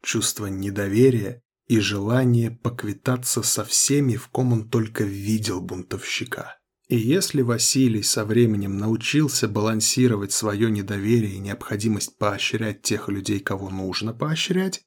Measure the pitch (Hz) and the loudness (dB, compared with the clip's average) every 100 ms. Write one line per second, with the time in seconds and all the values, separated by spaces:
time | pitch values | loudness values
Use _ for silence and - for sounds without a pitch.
0 | - 113 - - 104 95 98 98 98 104 | -2 -2 -2 -4 -6 -4 -4 -4 0 6
1 | 131 120 98 117 _ _ _ 113 101 101 | 6 6 -2 -8 _ _ _ 2 2 -2
2 | 101 123 127 120 113 117 - 123 104 101 | 0 2 4 4 2 -2 -6 -4 -8 -4
3 | - 127 123 - - - 104 - - 139 | -2 -2 -2 -2 -2 -2 -2 0 2 2
4 | 139 120 - - 127 117 110 120 110 110 | 2 0 -4 -2 2 2 2 -2 -2 -2
5 | 104 98 101 110 107 92 90 92 92 98 | -4 -2 -2 0 0 -4 -6 -10 -8 -10
6 | - - - - - - _ _ _ 120 | -6 -6 -6 -8 -10 -16 _ _ _ 0
7 | 113 170 180 143 123 117 - 135 131 110 | 2 2 2 0 2 2 2 4 4 2
8 | 104 - 107 113 120 104 101 98 107 113 | 0 -2 2 4 4 4 -2 -2 0 -2
9 | - 143 151 - 107 104 104 110 - - | 0 2 2 0 0 0 0 2 0 4
10 | 127 107 101 - 107 104 113 104 98 101 | 4 4 -2 -2 -2 0 0 0 -2 -2
11 | 101 117 104 95 101 101 - 104 110 104 | 2 2 2 -4 -8 -8 -6 -4 0 -2
12 | - _ 104 98 - - 107 104 - 104 | -4 _ -2 -2 -2 -2 -4 -6 -4 -4
13 | - 101 95 101 - 98 95 95 95 90 | -2 -6 -2 -4 -2 -6 -6 -6 -4 -4
14 | 107 117 151 160 - 180 190 - | -6 -4 -4 -2 0 0 0 -6